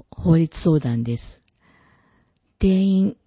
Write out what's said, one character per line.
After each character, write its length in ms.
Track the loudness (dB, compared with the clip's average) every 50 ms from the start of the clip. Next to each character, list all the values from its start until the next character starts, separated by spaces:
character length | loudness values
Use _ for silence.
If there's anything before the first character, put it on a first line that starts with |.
| -16 _
法 280 | -16 -4 0 2 2 2
律 220 | 2 -2 -4 -4
相 200 | 0 0 0 0
談 240 | 0 -2 -4 -4 -4
で 140 | -4 -6 -8
す。 220 | -10 -16 -20 _ _ _ _ _ _ _ _ _ _ _ _ _ _ _ _ _ _ _ _ _ _ _ _ _
定 240 | 0 2 2 2
員 340 | 2 2 2 0 0 -2 -4 -8 _